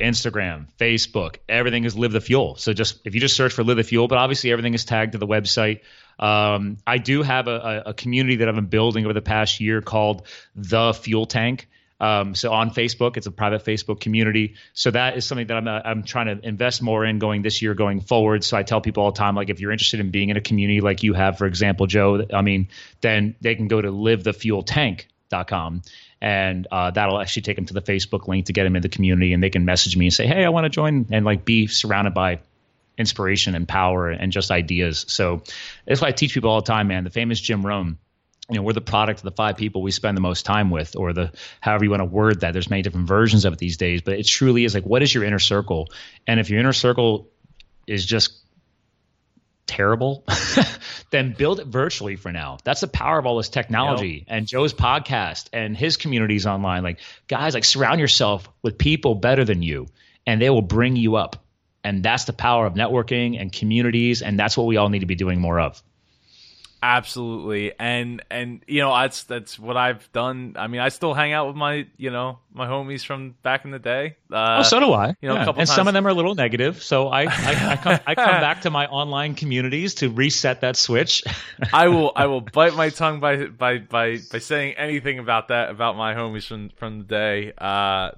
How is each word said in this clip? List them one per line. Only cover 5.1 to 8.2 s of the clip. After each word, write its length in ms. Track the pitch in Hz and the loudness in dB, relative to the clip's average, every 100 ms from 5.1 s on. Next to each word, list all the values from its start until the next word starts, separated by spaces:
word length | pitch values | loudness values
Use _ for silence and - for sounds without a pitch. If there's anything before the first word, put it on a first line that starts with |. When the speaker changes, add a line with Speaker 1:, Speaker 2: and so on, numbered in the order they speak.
Speaker 1:
to 40 | 113 | -2
the 80 | 101 | -2
website. 540 | 107 101 - 107 107 - - - - | 0 0 0 0 -2 -8 -20 -20 -4
Um, 580 | 104 107 104 104 101 104 - | 0 2 2 0 -2 -6 -2
I 120 | 123 | -2
do 240 | 110 139 | 0 0
have 260 | 143 131 120 | 2 0 0
a, 360 | 117 117 107 107 | -4 -4 -6 -8
a, 40 | |
a 20 | |
community 440 | 107 123 123 | -8 -2 0